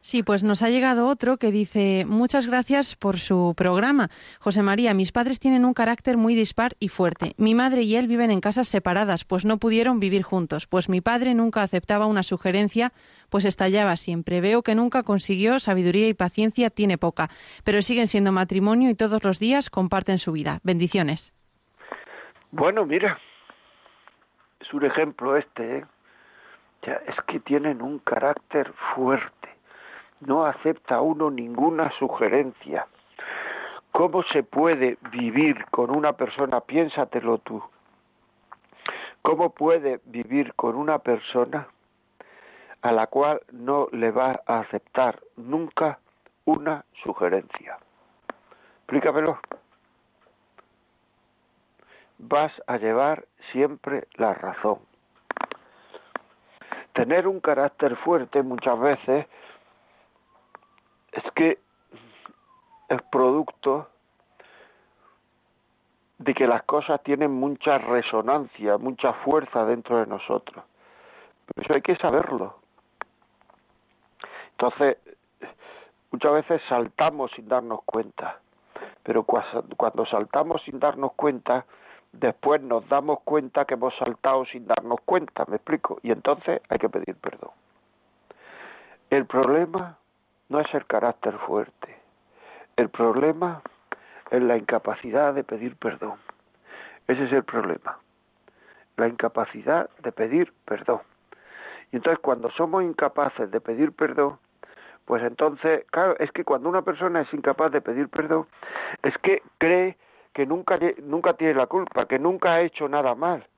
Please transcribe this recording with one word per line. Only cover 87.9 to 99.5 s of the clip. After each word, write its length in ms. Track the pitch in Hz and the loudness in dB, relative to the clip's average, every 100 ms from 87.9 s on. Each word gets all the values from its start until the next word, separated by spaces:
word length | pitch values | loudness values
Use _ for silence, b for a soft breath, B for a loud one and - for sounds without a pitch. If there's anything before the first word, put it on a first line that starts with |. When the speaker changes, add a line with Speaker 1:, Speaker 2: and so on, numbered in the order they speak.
| _ _ _ _ B B B B B B B _ | _ _ _ _ B B B B B B B _
Speaker 2:
El 160 | 139 123 | 0 2
problema 720 | - - 151 170 185 180 165 _ _ _ _ _ | 0 4 2 2 -4 -8 -14 _ _ _ _ _
no 140 | 143 | -2
es 120 | 151 | -2
el 120 | 147 - | -4 -2
carácter 520 | 110 117 - - 104 | 0 0 -2 -6 -6
fuerte, 600 | - 104 - _ - - _ _ _ B B B B - | -4 -4 -4 _ -20 -20 _ _ _ B B B B -2
el 100 | 117 | -2
problema 720 | - 117 113 151 160 175 160 - _ _ B B B B | 2 2 4 2 0 -4 -6 -14 _ _ B B B B
es 100 | 123 | 0
la 140 | 123 117 | 2 0
incapacidad 800 | 104 113 - 101 123 117 147 | 0 -2 -2 -8 -4 0 0
de 100 | 139 | 0
pedir 320 | 131 110 120 - | -6 -8 -8 -6
perdón. 400 | 117 - 107 - - - _ _ B B B B - | -8 -6 -10 -12 -18 -20 _ _ B B B B -4
Ese 180 | 127 135 | -2 2
es 80 | |
el 100 | 135 | 0
problema, 560 | - 117 98 82 - - _ _ _ _ _ b b b b - | 0 -4 -4 -6 -8 -14 _ _ _ _ _ b b b b -2
la 120 | 117 | -2
incapacidad 840 | 120 117 - 110 | 0 -4 -2 -6